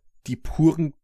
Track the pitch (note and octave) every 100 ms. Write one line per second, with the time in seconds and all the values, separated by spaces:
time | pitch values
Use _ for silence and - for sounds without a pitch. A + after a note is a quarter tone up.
0 | _ - - B2+ - - D#3+ D#3+ D#3 -